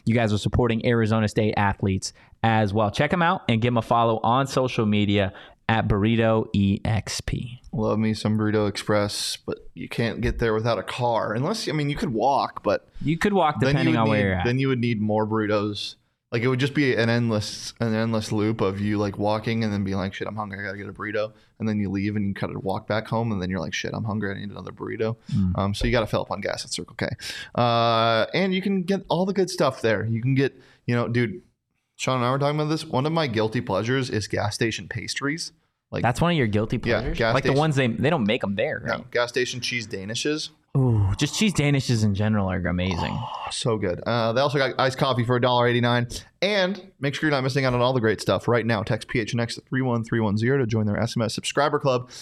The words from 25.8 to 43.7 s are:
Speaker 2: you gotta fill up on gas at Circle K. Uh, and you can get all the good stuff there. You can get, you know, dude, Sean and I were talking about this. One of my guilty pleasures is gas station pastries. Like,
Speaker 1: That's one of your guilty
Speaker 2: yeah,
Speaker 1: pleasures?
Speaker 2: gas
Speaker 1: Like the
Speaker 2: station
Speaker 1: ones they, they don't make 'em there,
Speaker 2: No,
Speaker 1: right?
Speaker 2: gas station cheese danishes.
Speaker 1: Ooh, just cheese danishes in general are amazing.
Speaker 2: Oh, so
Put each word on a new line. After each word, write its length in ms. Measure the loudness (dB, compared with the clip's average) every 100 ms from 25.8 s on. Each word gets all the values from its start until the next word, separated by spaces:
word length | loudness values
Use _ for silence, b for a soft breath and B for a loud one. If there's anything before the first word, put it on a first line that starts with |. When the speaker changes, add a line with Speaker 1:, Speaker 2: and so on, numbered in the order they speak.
| 0
Speaker 2:
you 60 |
gotta 140 | 0 0
fill 140 | -2
up 80 | -4
on 100 | -6
gas 220 | -4 -6 -8
at 40 |
Circle 260 | -10 -10 -6
K. 120 | -6 -6 B B B
Uh, 720 | 0 2 4 4 4 4 2 2
and 200 | 0 0
you 80 | 0
can 200 | 0 -2
get 200 | 0 -2 0
all 180 | 0 0
the 60 |
good 180 | 0 -2
stuff 300 | 2 0 2
there. 240 | 0 0 0
You 140 | 0
can 120 | 2
get, 200 | 2 2 -2 B B -2
you 80 |
know, 140 | 0 2
dude, 340 | 0 0 -4 _ _ _ _ _ -6
Sean 200 | -2 0
and 80 | 0
I 40 |
were 80 | 2
talking 200 | 0 0
about 100 | 0
this. 140 | -2 -2
One 200 | -2 0
of 60 |
my 140 | 0 0
guilty 340 | 0 0 -2
pleasures 500 | -2 -2 0 -2 -2
is 180 | -4 -2
gas 260 | -2 -2
station 320 | -2 -2 -2 -8
pastries. 640 | -10 -8 -6 -4 -6 -10 _ _ _ _
Like, 120 | -2
Speaker 1:
That's 180 | 0 2
one 120 | 2
of 40 | 2
your 100 | 2
guilty 300 | 0 0 -2
Speaker 2:
yeah, 160 | 0 0
Speaker 1:
pleasures? 160 | 0 0
Speaker 2:
gas 140 | 2
Speaker 1:
Like 100 | 2
the 40 | 2
Speaker 2:
station 100 | 2
Speaker 1:
ones 180 | 2 2
they, 100 | 2
they 240 | 2 0
don't 160 | 2 2
make 180 | 0
'em 120 | 0 -2
there, 260 | -2 -2
Speaker 2:
No, 80 | -4 -6
Speaker 1:
right? 140 | -4
Speaker 2:
gas 200 | -2 0
station 300 | 0 -2 -4
cheese 260 | -6 -6 -6
danishes. 640 | -8 -8 -4 -2 -2 -6 _ _ 0
Speaker 1:
Ooh, 320 | 4 4 2 2
just 180 | 0
cheese 200 | 2 2
danishes 500 | 4 2 2 2 2
in 100 | 2
general 340 | 2 2 2 0
are 80 | -2 -2
amazing. 420 | 0 0 0 -2 -4
Speaker 2:
Oh, 280 | -6 -8 -8
so 280 | -4 -2